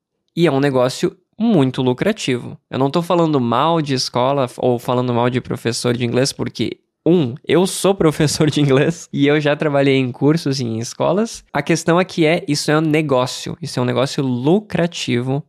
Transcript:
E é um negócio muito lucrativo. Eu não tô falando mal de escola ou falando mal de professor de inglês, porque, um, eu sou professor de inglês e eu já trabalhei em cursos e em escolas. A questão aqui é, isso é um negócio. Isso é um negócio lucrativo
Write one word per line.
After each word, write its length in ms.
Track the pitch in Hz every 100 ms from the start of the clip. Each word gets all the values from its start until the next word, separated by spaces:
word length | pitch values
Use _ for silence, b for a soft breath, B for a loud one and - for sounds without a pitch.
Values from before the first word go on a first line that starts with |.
| _ _ _ -
E 100 | 165
é 60 |
um 80 | 135
negócio 580 | 143 131 127 - 180 - _ -
muito 420 | 233 190 131 127
lucrativo. 760 | 127 123 170 220 - 123 127 104 -
Eu 80 | 120
não 140 | 139
tô 100 | 175
falando 380 | 170 175 160 147
mal 400 | 120 117 156 165
de 140 | 147 127
escola 520 | - 123 127 143 123 -
ou 200 | 127 120
falando 360 | - 123 127
mal 140 | 117 123
de 140 | 123
professor 560 | - 123 117 117 123 120
de 80 | 120
inglês, 260 | 123 139
porque, 480 | - 120 - 110 - _ _ 151
um, 300 | 180 131 135 -
eu 220 | 156 185
sou 260 | - 185
professor 560 | 196 165 147 151 - 156
de 120 | 147
inglês 480 | 143 131 151 165 -
e 160 | 139 143
eu 120 | 151
já 180 | 147 147
trabalhei 400 | 156 143 139 135
em 120 | 127
cursos 520 | 120 139 165 143 135
e 20 |
em 160 | 120 113
escolas. 640 | 120 - 131 180 226 - _
A 100 | 147
questão 380 | 147 160 - 170
aqui 260 | 185 - 151
é, 180 | 165 -
isso 240 | 143 -
é 60 | 151
um 40 |
negócio. 760 | 160 151 156 127 127 - - -
Isso 160 | 139 -
é 60 |
um 20 | 123
negócio 380 | 120 139 -
lucrativo 1200 | 135 123 135 196 214 165 170 - - 120 131 139